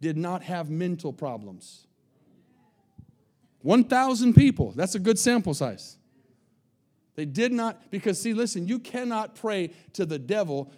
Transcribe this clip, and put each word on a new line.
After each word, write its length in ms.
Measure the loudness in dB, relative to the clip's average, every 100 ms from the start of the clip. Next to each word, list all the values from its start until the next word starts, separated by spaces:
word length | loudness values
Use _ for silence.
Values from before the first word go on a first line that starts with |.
did 160 | -4 -2
not 260 | -4 -4
have 280 | -6 -6 -6
mental 420 | -4 -4 -4 -8
problems. 760 | -8 -8 -8 -12 -18 -20 -20 _ _ _ _ _ _ _ _ _ _ _ -20 -20 _ _ _ _ _
One 220 | 4 4
thousand 500 | 6 4 2 2 6
people, 380 | 8 8 6 -2
that's 220 | -4 -4
a 40 | 0
good 200 | 0 2
sample 360 | 2 2 0
size. 420 | -2 -4 -6 -16 -20 _ _ _ _ _ _ _ _ _ _ _
They 100 | -10
did 280 | -6 0 0
not, 380 | 0 -2 -4 -8
because 300 | -4 -2 -2
see, 140 | -2
listen, 340 | -2 -2 -2 -4
you 100 | -4
cannot 580 | -6 -8 -4 -4 -6 -6
pray 340 | -4 -2 -4 -8 -12
to 100 | -6
the 140 | -4 -4
devil 540 | -2 -2 -2 -4 -8